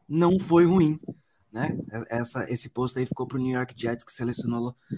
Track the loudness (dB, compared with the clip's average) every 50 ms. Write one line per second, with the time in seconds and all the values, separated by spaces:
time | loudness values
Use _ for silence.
0 | _ -2 2 4 4 4 4 2 2 4 6 6 8 8 6 6 4 4 2 -2
1 | -6 -14 -16 _ _ _ _ _ _ _ -6 -4 -2 -2 -2 -6 -6 -8 -8 -10
2 | -8 -4 -4 -4 -4 -4 -4 -6 -6 -4 -6 -6 -6 -8 _ -4 -4 -2 -2 -4
3 | -4 -4 -4 -6 -6 -6 -4 -4 -2 -2 -2 -2 -4 -6 -8 -6 -4 -4 -4 -4
4 | -8 -12 -8 -6 -4 -4 -4 -2 -2 -2 -2 -2 -4 -6 -6 _ _ _ -10